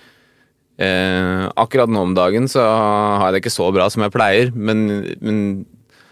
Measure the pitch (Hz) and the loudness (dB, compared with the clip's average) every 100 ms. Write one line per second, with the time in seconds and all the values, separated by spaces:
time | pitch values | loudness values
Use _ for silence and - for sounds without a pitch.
0 | _ _ _ _ _ _ _ - 95 92 | _ _ _ _ _ _ _ -4 -2 0
1 | 92 92 92 92 95 - 113 135 117 110 | 0 0 -2 -2 -2 -2 0 2 2 2
2 | 92 92 90 107 131 139 113 110 107 104 | 0 2 2 2 0 0 2 2 2 0
3 | 104 101 95 95 113 - 90 95 95 113 | 0 2 0 0 -2 -2 0 2 0 0
4 | 104 117 104 101 123 120 107 110 107 101 | -2 2 2 2 0 -2 -2 0 0 -2
5 | - - 110 107 101 98 - _ _ _ | -6 -8 -4 -2 -2 -6 -10 _ _ _
6 | _ | _